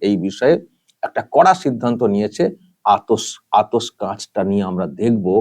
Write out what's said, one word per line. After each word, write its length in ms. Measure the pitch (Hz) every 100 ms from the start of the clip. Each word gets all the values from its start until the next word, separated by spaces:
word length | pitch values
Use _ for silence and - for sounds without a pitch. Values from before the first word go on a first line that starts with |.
এই 160 | 101 98
বিষয়ে 380 | 95 - 127 170 - _ _ _
একটা 180 | - - -
কড়া 220 | 143 180
সিদ্ধান্ত 500 | 185 143 117 120 117
নিয়েছে, 400 | 117 101 104 - - - _ _
আতস, 400 | 110 101 - 107 - - _
আতস 340 | 104 - 117 -
কাঁচটা 520 | - 98 90 - 107
নিয়ে 200 | 95 101
আমরা 240 | 95 90 82
দেখব, 380 | 69 110 113 92 101